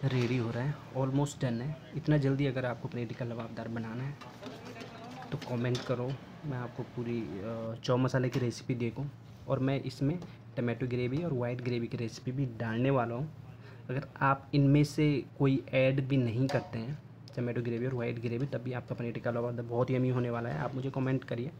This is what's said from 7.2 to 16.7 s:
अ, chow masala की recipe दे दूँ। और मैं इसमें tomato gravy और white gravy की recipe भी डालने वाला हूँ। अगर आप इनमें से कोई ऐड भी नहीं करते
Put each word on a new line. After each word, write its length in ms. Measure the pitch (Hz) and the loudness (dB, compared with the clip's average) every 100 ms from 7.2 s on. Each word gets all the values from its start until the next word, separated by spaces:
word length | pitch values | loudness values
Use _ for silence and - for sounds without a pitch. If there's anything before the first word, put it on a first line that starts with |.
अ, 540 | 101 95 104 113 113 117 | -2 -6 -6 -6 -6 -6
chow 140 | - 123 | 2 4
masala 320 | 131 131 127 | 4 4 2
की 100 | 127 | 2
recipe 360 | 120 - - 123 | 0 -2 -4 0
दे 140 | 117 | 0
दूँ। 220 | 113 139 - - - - | -2 -8 -8 -18 -16 -2
और 120 | 131 | 2
मैं 220 | 131 135 | 2 2
इसमें 380 | 131 - 139 175 - - - - | -2 0 0 0 -6 -14 -8 -2
tomato 300 | 120 117 127 | 0 0 0
gravy 360 | 123 123 139 | 0 0 0
और 100 | 175 | 0
white 280 | 131 120 123 | 0 0 -2
gravy 260 | 123 120 117 | 0 0 0
की 100 | 117 | -2
recipe 340 | 113 - - | -4 -4 -4
भी 140 | 127 131 | -2 -2
डालने 440 | 110 117 113 131 | 0 -2 2 4
वाला 260 | 135 117 117 | 4 2 0
हूँ। 160 | 156 - - - - - - | -4 -8 -16 -16 -16 -16 -6
अगर 180 | 131 - - | -4 -4 2
आप 300 | 139 139 - | 4 4 2
इनमें 300 | 143 139 143 | 6 8 8
से 420 | 147 - 151 143 - - | 6 6 4 4 -2 4
कोई 280 | 139 135 - | 4 4 4
ऐड 380 | 131 131 135 131 | 4 6 4 4
भी 100 | 139 | 4
नहीं 300 | 120 113 131 | 4 2 4
करते 320 | 123 - | 2 0